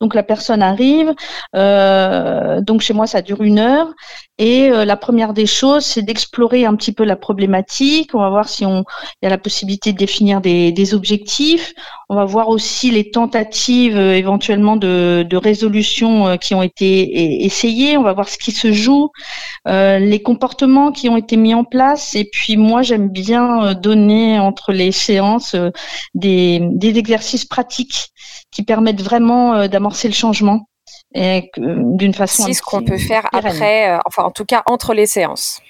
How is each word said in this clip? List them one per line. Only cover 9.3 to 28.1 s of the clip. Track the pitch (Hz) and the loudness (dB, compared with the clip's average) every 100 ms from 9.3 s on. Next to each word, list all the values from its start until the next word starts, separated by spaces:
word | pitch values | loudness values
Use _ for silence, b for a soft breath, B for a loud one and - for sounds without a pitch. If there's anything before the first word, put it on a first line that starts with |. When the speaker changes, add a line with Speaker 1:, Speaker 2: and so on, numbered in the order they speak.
Speaker 1:
la | 190 | -2
possibilité | 202 - 196 196 214 | -4 -6 -6 -4 -4
de | 190 | -2
définir | 196 - 202 196 | -2 2 2 2
des, | 190 175 170 | 2 2 2
des | 175 196 | 2 0
objectifs. | 208 190 208 208 - 294 330 - B B B - | 0 0 -2 -2 -2 0 0 -2 B B B -6
On | |
va | 202 | -2
voir | 196 208 220 | 0 0 0
aussi | 220 - - 254 | 0 -2 -2 0
les | 220 208 | 0 0
tentatives, | 233 233 233 214 - - 247 240 208 | -2 0 -2 -4 -4 0 2 2 2
euh, | 190 | 2
éventuellement | 190 190 196 - 202 208 214 | 2 2 -2 0 2 2 2
de, | 190 180 175 175 170 | 2 2 2 0 0
de | 180 | 0
résolution, | 214 214 220 208 208 - 226 220 190 | 0 2 0 0 -2 0 2 2 2
euh, | 180 | 0
qui | - | -2
ont | 190 | -2
été | 185 - 190 190 | -2 0 2 2
e-, | 185 - 165 139 | 0 0 -2 0
essayées. | 190 - 233 226 277 294 | -2 -2 -2 0 2 2
On | |
va | 220 | 2
voir | 190 202 | 0 -4
ce | - | -6
qui | - | -8
se | 220 226 | -2 0
joue, | 208 226 285 294 B B B B B - | 2 2 2 0 B B B B B -4
euh, | 190 196 196 | 2 2 4
les | 202 208 | 2 2
comportements | 208 233 254 - 269 269 294 | 0 -2 -2 0 2 4 2
qui | - 240 | 0 0
ont | 226 | 0
été | 220 226 | 0 2
mis | 220 | 2
en | 226 | 2
place. | 240 254 269 294 - | 0 2 2 0 -4
Et | 214 208 | -6 -4
puis | - - 214 | -4 -2 2
moi, | 214 233 | 2 2
j'aime | 254 220 196 | 0 0 -2
bien, | 190 190 233 247 233 | -4 -2 0 0 0
euh, | 202 | 0
donner | 190 196 214 208 214 226 214 | -2 0 2 4 4 2 2
entre | 196 - - | 0 -2 -4
les | 190 185 | 0 0
séances, | 190 - 196 202 226 - | 0 0 2 2 0 -2
euh, | 180 175 B B B B | -4 -4 B B B B
des, | 175 190 185 180 175 175 | -4 0 2 2 2 0
des | 180 214 220 | 0 0 0
exercices | 220 220 - 247 - | 0 -2 -2 -6 -4
pratiques | - 247 - 254 - - | -6 -6 -8 -8 -8 -10